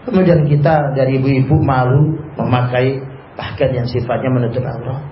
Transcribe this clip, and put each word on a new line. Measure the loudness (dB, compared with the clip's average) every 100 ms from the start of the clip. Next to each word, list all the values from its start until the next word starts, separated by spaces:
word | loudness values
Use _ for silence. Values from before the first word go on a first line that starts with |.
Kemudian | 0 2 4 4
kita | 4 2 2 2 0
dari | 0 0 2
ibu-ibu | 2 2 2 2
malu | 2 2 2 2 2 0 -8 -6
memakai | -2 0 0 0 0 -2 -8 -16 -20 -14
pakaian | -12 -4 -2 0
yang | -2
sifatnya | -4 -2 -2 0
menutup | 0 0 -4 -6
aurat. | -6 -8 -8 -10